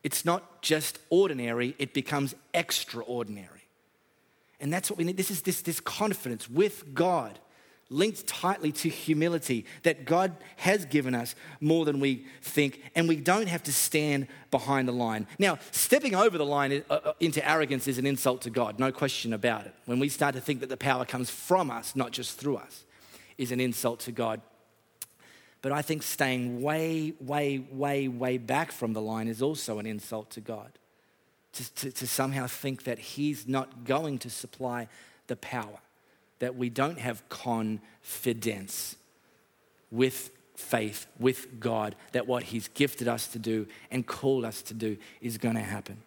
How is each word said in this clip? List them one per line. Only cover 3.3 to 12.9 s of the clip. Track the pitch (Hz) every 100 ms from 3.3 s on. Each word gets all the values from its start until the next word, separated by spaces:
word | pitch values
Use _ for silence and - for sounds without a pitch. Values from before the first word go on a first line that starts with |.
| 104 87 80 _ _ _ _ _ _ _ _ _ _
And | 143
that's | 175 -
what | 190
we |
need. | 170 190
This | 185
is | 180
this, | - -
this | - 156
confidence | - - 214 190 127 113 -
with | 135 208 - 147
God | 135 175 170 113 98 _ - - _ _
linked | 135 214 - -
tightly | - 180 196 151
to | - 165
humility | - - 151 165 165 - 120 - -
that | 170 143 135
God | 170 190 160 - -
has | 180 202 151
given | 147 131
us | 123 120 - - -
more | 151 165
than | 151 139
we | 139 127 - -
think, | - - 143 - -